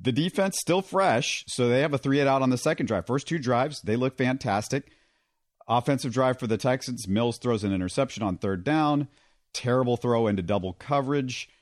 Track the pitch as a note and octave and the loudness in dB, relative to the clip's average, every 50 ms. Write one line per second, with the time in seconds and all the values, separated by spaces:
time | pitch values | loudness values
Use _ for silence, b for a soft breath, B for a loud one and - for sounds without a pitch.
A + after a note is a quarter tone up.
0 | - C3 A#2+ A2+ D#3+ F#3 - - F#3+ G3 - - - - E3 F#3 F#3 - - F#3+ | -2 0 0 2 0 0 0 0 0 0 0 -4 0 0 0 0 0 0 0 2
1 | F#3+ F3+ A#2+ A#2 - - - - - - - - B2 A#2+ A#2+ C3 C#3+ D#3+ C#3+ C3 | 2 4 4 2 0 -2 -6 -6 -8 -8 -2 0 2 2 4 4 2 2 0 0
2 | - C#3 C3+ C#3+ C#3+ C3+ C3+ C3+ C3+ B2+ B2+ A#2+ - D#3 D#3+ - D3+ A2+ A2 F#2+ | 0 2 2 4 4 4 4 4 4 2 2 2 2 0 0 0 0 0 0 -2
3 | E2+ - A#2+ C#3+ - - D#3+ E3+ C3 B2 B2 A#2 B2+ D3+ D3 - - - G#2+ A#2+ | 0 0 -2 -2 -2 -2 -6 -4 0 2 2 2 2 0 -2 -6 -4 -2 -2 0
4 | B2+ C3 - - C3 B2+ C3 C3+ - A#2+ G2 G2+ A2 - - C#3+ C#3 b b b | 0 -2 0 0 -2 0 -2 -2 -2 -2 -2 -2 -2 -2 -4 -6 -6 b b b
5 | b b b b b b b b b b _ _ - - A#2 A#2+ A#2+ - C#3+ B2+ | b b b b b b b b b b _ _ -4 0 0 0 2 2 0 0
6 | - C3+ A#2 B2+ C3 C3 B2+ - - A2 A2+ G#2+ - C3 B2+ C3+ - - B2 A#2 | -2 -2 0 2 2 2 2 0 -2 -2 -2 0 0 0 0 -2 -2 -8 -10 -8
7 | A#2 F#2+ F#2+ A2 A#2+ A#2+ A#2 - - B2 A#2 G#2+ G#2 G2+ G2 F#2 F2+ F2+ - - | -4 -2 0 2 2 0 -2 -2 -2 -2 0 0 0 0 0 0 -2 -2 0 -2
8 | C3+ B2+ - - A2 G2 F2+ E2+ - G2+ G2 F#2 F2+ C#3 D3+ D#3 D#3 D3 D3 C#3+ | -2 -2 -2 -4 -4 -4 -4 -2 -4 -4 -4 -2 -2 0 0 2 2 2 2 0
9 | D3 - b b b b b b b b - - - B2 A#2+ C3 C3 B2 A#2+ A#2 | -2 -4 b b b b b b b b -12 -6 -2 0 2 2 2 2 0 0
10 | - B2 A#2+ A#2 A#2 A2 G#2 F#2+ F2+ E2+ G#2 G2+ F#2 F#2 F2+ - - - C#3+ C#3+ | 0 0 2 2 2 2 2 0 0 0 -2 -2 -2 -4 -8 -8 -6 -2 -2 -2
11 | C3+ C3 C#3+ C#3+ C3 B2+ A#2+ - - - _ _ | 0 0 -2 -2 -2 -4 -6 -10 -12 -14 _ _